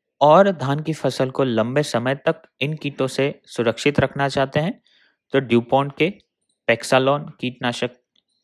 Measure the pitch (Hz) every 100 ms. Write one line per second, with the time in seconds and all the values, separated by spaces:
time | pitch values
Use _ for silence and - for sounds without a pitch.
0 | _ - 147 160 202 170 135 147 151 151
1 | 139 - 131 127 135 113 110 135 147 117
2 | 123 139 - 165 - _ 139 156 147 139
3 | 131 - 135 - _ - 117 110 147 143
4 | 135 139 139 139 135 151 165 - _ _
5 | _ _ _ 135 127 120 120 135 139 -
6 | 160 202 _ _ _ _ - 117 - 131
7 | 131 143 156 - 127 120 127 120 127 -
8 | _ _ _ _